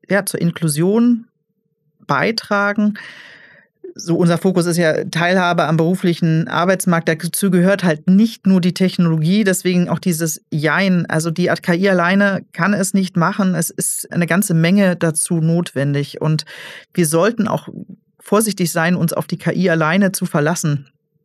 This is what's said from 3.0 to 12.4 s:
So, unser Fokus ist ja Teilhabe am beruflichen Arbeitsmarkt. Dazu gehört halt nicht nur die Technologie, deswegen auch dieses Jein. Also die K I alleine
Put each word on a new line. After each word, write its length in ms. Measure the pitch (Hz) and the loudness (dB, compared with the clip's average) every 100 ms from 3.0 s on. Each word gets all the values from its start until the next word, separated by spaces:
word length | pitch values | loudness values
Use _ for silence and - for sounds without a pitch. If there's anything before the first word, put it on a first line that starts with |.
| - - - - - - _ _ - - | -10 -20 -20 -20 -20 -20 _ _ -20 -12
So, 200 | 170 170 | -4 0
unser 220 | 175 165 | 2 2
Fokus 280 | 190 180 170 | 0 0 0
ist 100 | 170 | 2
ja 280 | 165 - | 0 0
Teilhabe 640 | - 160 175 185 175 175 151 | -2 -2 0 2 2 0 0
am 100 | 160 | 2
beruflichen 720 | 165 185 180 165 165 160 - | 2 0 0 0 0 0 0
Arbeitsmarkt. 600 | 156 180 185 185 165 165 | 0 0 0 0 0 0
Dazu 440 | 160 170 - 196 | -2 -4 -2 0
gehört 320 | 180 185 196 | 2 4 2
halt 240 | 175 151 - | 2 0 2
nicht 360 | 190 226 - | 4 4 0
nur 160 | 190 190 | 2 2
die 140 | 180 | 2
Technologie, 720 | 175 185 - 170 160 156 202 | 0 0 2 0 2 2 2
deswegen 440 | 202 185 180 180 175 | 2 0 0 0 0
auch 120 | 165 | -2
dieses 420 | 185 160 165 - - | -2 -2 -4 -6 -6
Jein. 560 | 156 151 156 196 180 160 | -2 0 2 2 0 0
Also 240 | 160 165 | -2 -2
die 160 | 160 165 160 | -2 0 -2
K 120 | - | 0
I 160 | 175 196 | 0 2
alleine 540 | 180 170 196 202 190 | 2 2 2 2 -2